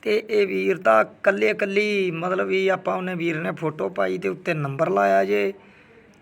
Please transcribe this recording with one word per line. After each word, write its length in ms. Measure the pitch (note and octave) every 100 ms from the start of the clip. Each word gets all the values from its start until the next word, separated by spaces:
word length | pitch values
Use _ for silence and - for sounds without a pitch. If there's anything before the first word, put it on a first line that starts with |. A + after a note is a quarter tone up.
ਤੇ 240 | A3+ G#3+ -
ਇਹ 160 | G#3+ G3
ਵੀਰ 320 | F#3+ F#3+ F3
ਦਾ 220 | - A2
ਇਕੱਲੇ 500 | G#2+ - - G3 G#3+
ਇਕੱਲੀ, 600 | G#3+ G#3 G3 G#3+ G3+ F#3
ਮਤਲਬ 360 | D#3+ F3 F#3 G3
ਵੀ 220 | F#3+ F#3+
ਆਪਾਂ, 280 | F#3 F#3 F#3
ਉਹਨੇ 180 | F#3
ਵੀਰ 260 | F3+ E3+ D#3
ਨੇ 120 | F3+
ਫੋਟੋ 360 | D3+ D#3+ D3+ F#3+
ਪਾਈ 300 | F3+ F#3+ F#3
ਤੇ 100 | F3+
ਉੱਤੇ 260 | F3 -
ਨੰਬਰ 360 | D#3+ C#3+ C#3 D#3+
ਲਾਇਆ 340 | G3 G3+ G3
ਜੇ, 280 | G3 G#3 G3 G3 - - - - - -